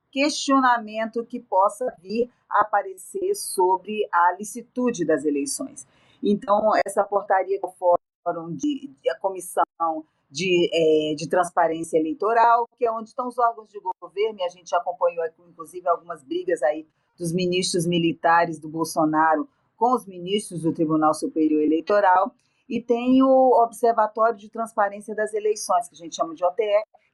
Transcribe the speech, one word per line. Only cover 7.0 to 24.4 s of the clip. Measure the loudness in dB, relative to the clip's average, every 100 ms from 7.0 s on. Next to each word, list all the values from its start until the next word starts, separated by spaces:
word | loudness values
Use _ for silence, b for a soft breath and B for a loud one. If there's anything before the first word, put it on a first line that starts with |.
portaria | 0 -2 0 0 0 -4
que |
o | -6
fórum | -2 2 2 0 _ -8 -6 -8 -4
de, | -4 -4 -10 -6
de, | -6
a | -2
comissão | -4 -6 -6 -2 -2 _ -4 -4 -10 _ _
de, | -6 0 2 2
é, | 2 4 4 2
de | -4 -2
transparência | 0 2 2 0 0 -2 -2
eleitoral, | -2 -2 0 4 6 4 0 _
que |
é | -4
onde | -2 -8
estão | -8 -8
os | 0
órgãos | 0 -2 -14
de | -12 -10 -10
governo, | -12 -4 -4 -2
e |
a | -6
gente | -6 -4
acompanhou | -4 -2 -2 -2 0
aqui, | -6 -8 -20
inclusive, | -20 -16 -6 -2
algumas | -2 -4 -16
brigas | -8 -6 -2 0
aí | 0 -2 -10 _ _ _
dos | -6
ministros | -2 0 -2 -2 -2 0
militares | 0 0 0 2 2 2 -4
do | -10
Bolsonaro | -6 -4 0 0 2 2 0 -2 _ _ _
com | 0
os | 0 -4
ministros | -12 -4 -4 -4 -6
do | -4
Tribunal | -2 0 2 2
Superior | 0 -4 0 0 2
Eleitoral, | 2 0 0 2 4 2 0 -6 _ _ _
e | -8
tem | -2 -2 4 4
o | 6 6 6 4
Observatório | 2 2 0 2 0 2 0
de | 0